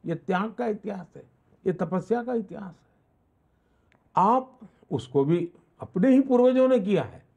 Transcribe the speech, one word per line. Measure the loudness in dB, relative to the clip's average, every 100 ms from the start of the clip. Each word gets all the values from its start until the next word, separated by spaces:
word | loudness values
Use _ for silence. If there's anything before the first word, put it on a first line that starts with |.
| -8
ये | -8
त्याग | -4 -4 -4
का | -6 -6
इतिहास | -6 -10 -12 -16 -20
है, | -20 _ _ _ -6
ये |
तपस्या | -4 -4 -4 -2 -4
का | -2
इतिहास | -6 -6 -12 -16
है। | -18 _ _ _ _ _ _ _ _ _ _ _ _ _ 0
आप | 2 2 -2 _ -20 _ _
उसको | -8 -2 0 2
भी | 0 -2 _ _ _
अपने | -8 0 4
ही | 4
पूर्वजों | 4 4 4 4 4
ने | 2
किया | 2 -2
है | -2 -12 _